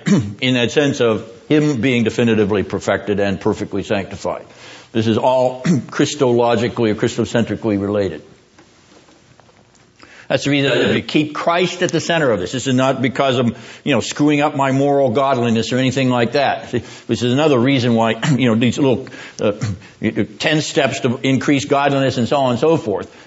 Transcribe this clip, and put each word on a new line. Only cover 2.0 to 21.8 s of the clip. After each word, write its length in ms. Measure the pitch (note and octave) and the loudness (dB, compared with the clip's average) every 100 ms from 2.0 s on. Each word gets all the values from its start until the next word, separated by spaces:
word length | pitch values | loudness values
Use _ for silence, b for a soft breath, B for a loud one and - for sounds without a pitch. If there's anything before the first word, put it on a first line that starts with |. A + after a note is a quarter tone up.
definitively 580 | A2 - A#2 G#2+ G2+ G#2 | 2 2 2 4 2 0
perfected 580 | - F#2+ - F#2+ - G2+ | -2 -4 -2 -2 0 0
and 200 | G2+ F#2 | 0 0
perfectly 420 | A2 F#2+ G2 G2+ | -2 -2 -4 -6
sanctified. 640 | F#2 G2+ F2+ F#2 F2 D2 - B B B B | -4 -4 -4 -8 -8 -8 -12 B B B B
This 140 | A#2 A2 | -2 0
is 120 | A2 | 2
all 440 | B2+ B2+ B2+ B2+ | 2 2 0 0
<clears throat> 20 | |
Christologically 1300 | E3 C3+ - - C#3+ - B2+ A#2+ A#2+ A2+ A#2+ A#2+ A2 | 0 0 0 -2 0 2 2 4 2 2 0 0 0
or 40 | |
Christocentrically 840 | G#2 A#2+ A#2+ A2 A#2+ G#2 G2+ A2+ G2+ | 0 -2 -2 -2 0 -2 -2 -2 -2
related. 420 | G2+ G#2 F#2+ D2+ - - _ _ - _ _ - _ _ _ _ _ _ _ _ _ _ B B B | 0 -2 -2 -6 -16 -20 _ _ -20 _ _ -20 _ _ _ _ _ _ _ _ _ _ B B B
That's 120 | C#3 | -2
the 60 | C#3 | 0
reason 200 | C#3+ C3+ | 0 2
that 240 | - G2 | 2 0
we 80 | G#2+ | 0
keep 320 | - D#3 D3+ | 0 0 0
Christ 480 | - E3+ E3+ F3+ - | -2 0 0 0 -2
at 100 | F3 | -2
the 80 | E3 | -2
center 300 | - E3+ C3+ | 0 0 2
of 100 | G2+ | 0
this. 120 | F2+ | -2
This 140 | B2+ C3+ | -4 0
is 80 | |
not 280 | B2+ C3 C3+ | 2 2 0
because 340 | C3 - C#3 B2+ | -2 0 0 2
I'm, 180 | A#2+ - B B | 0 -2 B B
you 80 | D3 | -2
know, 80 | A#2 | 0
screwing 400 | - - D3+ D3 | 0 0 2 2
up 160 | D3 C#3+ | 0 0
my 160 | C3+ | 0
moral 380 | C3 C#3+ C#3 C3+ | 2 2 2 2
godliness 640 | C#3 C3+ B2+ A#2+ A2+ A2 | 2 0 2 0 0 0
or 20 | B2+ | 0
anything 320 | C3 C#3 B2+ | 0 0 0
like 240 | B2 A2+ | 2 0
that. 380 | C#3+ B2+ - - | 2 0 -2 -4
See, 80 | A2+ | -6
this 440 | - - - A2+ | -6 -10 -6 -2
is 120 | B2 | 0
another 240 | C3+ D#3 B2+ | 2 2 4
reason 360 | C3 C3+ A#2+ | 2 2 2
why, 180 | A2+ A2+ | 2 2
<clears throat> 180 | A2 D3+ | 0 0
you 160 | B2+ B2 | 2 2
know, 60 | |
these 240 | A2 A#2+ D#3 | 2 2 2
little, 300 | C3+ G#2+ - B B B | 0 0 -4 B B B
uh, 220 | G#2+ G2+ G#2+ F2+ B B | -4 -2 -6 -8 B B
<clears throat> 240 | G2+ A2+ G2+ - | -4 -2 -4 -4
ten 240 | D#3+ D3+ | -2 -2
steps 380 | - D#3+ C3 - | -2 0 0 0
to 180 | B2+ B2+ | -4 -2
increase 480 | C3+ C3 - C#3 C#3+ | -2 0 0 0 0
godliness 500 | C#3 | 0